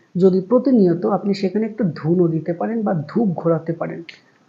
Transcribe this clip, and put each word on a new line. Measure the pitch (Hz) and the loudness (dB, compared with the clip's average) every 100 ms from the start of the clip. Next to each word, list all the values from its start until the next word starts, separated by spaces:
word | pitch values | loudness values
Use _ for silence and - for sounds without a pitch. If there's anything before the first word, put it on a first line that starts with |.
| _ 180 | _ 2
যদি | 185 185 | 4 4
প্রতিনিয়ত | 180 247 254 247 180 170 208 | 2 2 4 4 4 2 0
আপনি | 196 202 | -2 -2
সেখানে | 190 190 190 220 | -2 -2 -2 -4
একটা | 214 202 - | -2 -4 -2
ধুনো | 147 180 170 | 0 2 2
দিতে | 160 156 | 0 -4
পারেন | 170 208 233 | -4 -4 -2
বা | 202 | -2
ধূপ | 175 143 208 226 | -2 -2 -2 0
ঘোরাতে | 156 170 165 160 | 0 0 -2 -2
পারেন। | 165 165 - 170 - _ _ | -6 -6 -8 -14 -20 _ _